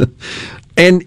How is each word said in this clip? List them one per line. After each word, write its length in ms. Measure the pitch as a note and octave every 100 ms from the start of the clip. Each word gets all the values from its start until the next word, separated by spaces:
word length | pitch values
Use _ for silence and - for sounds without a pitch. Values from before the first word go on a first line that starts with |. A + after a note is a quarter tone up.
| B2+ - - - - - - -
And, 280 | F3+ F3+